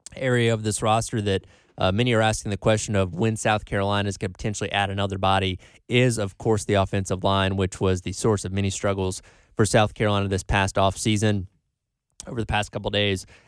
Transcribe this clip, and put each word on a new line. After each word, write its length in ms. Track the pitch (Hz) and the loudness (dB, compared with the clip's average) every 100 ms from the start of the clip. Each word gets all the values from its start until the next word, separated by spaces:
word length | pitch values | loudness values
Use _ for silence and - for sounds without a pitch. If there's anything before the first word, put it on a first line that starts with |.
| - - | -20 -6
area 380 | 131 123 117 | 0 2 2
of 100 | 110 | 2
this 180 | 107 104 | 0 0
roster 400 | 113 110 110 117 | 2 2 0 -2
that, 240 | 101 95 - - _ - | 0 0 -4 -20 _ -2
uh, 140 | 95 | 0
many 220 | 98 123 | 2 2
are 80 | 110 | 2
asking 280 | 110 110 110 | 2 0 -4
the 80 | 98 | -2
question 380 | 113 107 - 101 | 0 0 0 0
of 180 | 95 | 0
when 220 | 85 113 110 | 0 -2 0
South 300 | 113 107 - | 0 -2 -2
Carolina 440 | 104 98 101 101 | -2 0 0 -2
is 80 | - | -4
gonna 140 | 98 | -8
potentially 400 | 92 113 101 104 | -6 -6 -6 -4
add 180 | 101 98 | -2 -2
another 300 | 98 98 92 | -2 -4 0
body 400 | 95 95 95 90 - - - | 2 2 0 -4 -10 -20 -2
is, 300 | 123 127 113 | 2 4 2
of 220 | 98 - | -4 -4
course, 260 | - 107 - | 0 0 2
the 100 | 101 | 0
offensive 480 | 98 101 95 92 | 2 -2 -4 -2
line, 340 | 98 98 95 98 | 0 2 2 0
which 220 | 95 - | -2 0
was 220 | 95 92 | 0 0
the 120 | 90 | -4
source 300 | 90 117 104 | -2 0 0
of 80 | 107 | -2
many 200 | 98 98 | -2 -2
struggles 500 | - 104 98 92 92 - - _ - | -2 -2 0 -2 -4 -12 -20 _ -2
for 120 | 107 | 2
South 260 | 117 107 | 4 2
Carolina 340 | - 107 101 98 | 0 0 0 0
this 160 | 95 | -2
past 340 | - 101 98 - | 0 0 0 2
offseason. 680 | 98 - 110 104 107 101 92 _ _ _ _ _ _ - - | 0 2 0 2 2 0 -4 _ _ _ _ _ _ -18 -10
Over 120 | 120 | -8
the 80 | 107 | -2
past 240 | 104 104 | -2 -2
couple 180 | - 101 | -6 -4
days, 380 | 101 104 95 - - | 0 0 -2 -6 -20